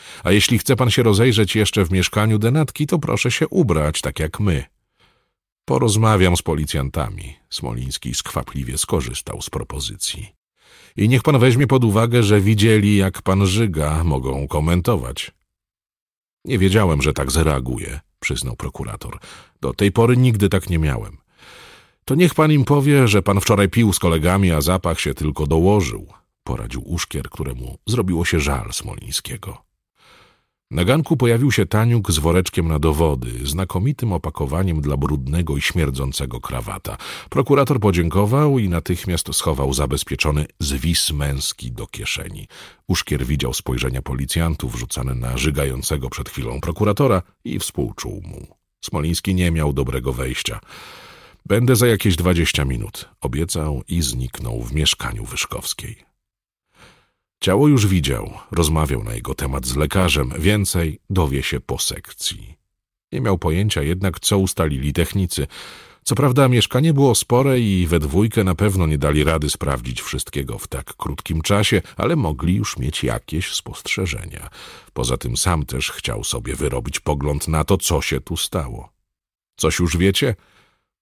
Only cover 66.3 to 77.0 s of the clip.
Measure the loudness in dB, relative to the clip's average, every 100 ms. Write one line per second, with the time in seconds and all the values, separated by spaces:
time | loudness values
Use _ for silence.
66.3 | 4 4 4 2 2 4 4 4 4 2
67.3 | 2 4 2 2 2 4 2 2 2 2
68.3 | 2 0 2 2 2 2 2 2 2 2
69.3 | 2 0 -2 -4 -4 -6 -10 -8 -8 -6
70.3 | -8 -8 -8 -10 -10 -10 -10 -8 -8 -4
71.3 | -4 0 2 2 0 -2 -4 -2 0 -2
72.3 | -2 0 0 -2 -4 -6 -2 -2 -4 -4
73.3 | -6 -4 -6 -8 -10 -6 -4 -4 -6 -10
74.3 | -14 -18 -20 -20 -20 -12 -6 -4 -4 -4
75.3 | -2 0 0 -2 -4 -6 -6 -6 -6 -6
76.3 | -6 -6 -4 -4 -4 -6 -4